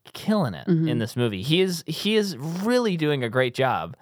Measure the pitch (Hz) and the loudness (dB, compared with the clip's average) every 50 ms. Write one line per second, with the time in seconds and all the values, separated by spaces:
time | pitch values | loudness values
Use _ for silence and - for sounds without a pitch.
0 | _ - - - - - 220 208 175 120 92 71 - - 180 160 160 160 123 120 | _ -20 -18 -6 -2 0 0 2 0 -2 -4 -6 0 0 2 2 2 2 0 0
1 | 113 104 - 123 123 117 101 92 95 131 165 180 185 190 180 165 - - 156 - | -2 -2 -2 -2 0 0 0 -2 -2 0 2 2 2 2 0 -4 -6 -8 -8 -4
2 | - 202 220 220 208 196 170 117 135 160 170 180 190 226 247 247 247 220 185 165 | -2 2 2 2 2 0 -4 -8 -8 -8 -6 -4 -2 0 2 2 2 2 0 0
3 | 156 151 147 139 123 117 101 127 127 127 120 - 131 131 117 90 80 85 - - | 2 0 0 0 -2 0 2 2 2 2 2 0 0 2 0 0 -4 -6 -10 -8